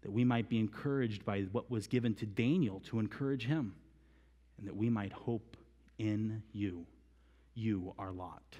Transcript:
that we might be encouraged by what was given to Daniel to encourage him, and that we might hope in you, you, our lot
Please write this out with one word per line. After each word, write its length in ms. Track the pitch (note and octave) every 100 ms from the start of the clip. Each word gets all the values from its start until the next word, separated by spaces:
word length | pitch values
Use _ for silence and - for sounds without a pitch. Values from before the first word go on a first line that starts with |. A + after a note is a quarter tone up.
that 100 | -
we 120 | G#2
might 240 | B2 A#2+ A2+
be 120 | A#2
encouraged 640 | G#2+ - D3 C#3 A#2+ G#2 -
by 160 | G2+ F#2+
what 200 | A2 -
was 160 | A#2+ G2+
given 260 | B2 A#2 G#2+
to 100 | G#2+
Daniel 560 | G2 A#2+ F3 C3+ F#2+
to 180 | - A2+
encourage 460 | G#2+ - C#3 C3+ A#2
him, 280 | D#3+ A2+ - - - - - - _ _ -
and 100 | G2+
that 80 | G2+
we 140 | A2+
might 220 | A2+ G2+
hope 460 | - - A#2 - - - - - -
in 460 | A2 G#2+ A2 A2 -
you, 320 | G#2+ G2+ F2 E2+ - - - - - -
you, 400 | - A2 G2+ F2+ F#2
our 140 | G2
lot 440 | F#2 F2+ - -